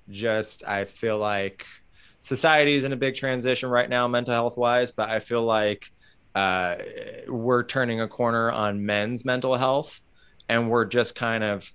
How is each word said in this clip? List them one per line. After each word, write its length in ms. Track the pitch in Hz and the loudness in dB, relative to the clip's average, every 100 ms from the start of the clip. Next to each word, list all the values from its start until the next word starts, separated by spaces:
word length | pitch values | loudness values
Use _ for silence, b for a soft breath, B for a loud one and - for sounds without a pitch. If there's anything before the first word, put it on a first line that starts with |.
| - | -18
just, 540 | 98 113 110 107 - - | -6 -2 0 -2 -8 -4
I 180 | 101 98 | -4 -4
feel 340 | - 117 107 | -4 -2 0
like 480 | 104 101 98 - - - - b b b | 0 0 -2 -8 -18 -20 -20 b b b
society 520 | - 127 160 156 147 143 | -6 0 4 6 6 4
is 80 | |
in 100 | 135 | 0
a 40 | 131 | -2
big 160 | 135 | -2
transition 560 | 131 135 127 123 123 131 | -2 -2 -2 0 0 0
right 180 | 123 123 | 0 2
now, 200 | 123 123 | 0 2
mental 260 | 120 120 | 0 0
health 240 | 120 120 120 | 0 0 0
wise, 340 | 120 123 123 | 2 2 0
but 180 | - 107 | -2 -2
I 80 | 110 | -2
feel 240 | - 120 | -2 -2
like, 480 | 113 110 107 101 - _ b b _ | 2 2 2 -2 -8 _ b b _
uh, 440 | 98 95 92 90 87 110 110 110 120 - | 0 2 2 -2 -4 -8 -12 -14 -14 -10
we're 340 | 123 117 123 117 | -4 2 2 2
turning 340 | 135 120 113 | -2 0 0
a 80 | 110 | -4
corner 420 | - 120 117 113 | 0 0 2 2
on 360 | 113 104 101 104 | 2 0 0 0
men's 400 | 104 107 123 123 | 0 0 -4 -2
mental 280 | 127 131 123 | -2 2 2
health, 420 | 131 139 143 - _ b b b - | 2 2 -2 -12 _ b b b -2
and 220 | 117 117 | 0 2
we're 160 | 117 107 | 2 2
just 280 | 120 110 | 2 0
kind 300 | - 117 113 | 0 -2 0
of 260 | 107 101 - | 0 -2 -6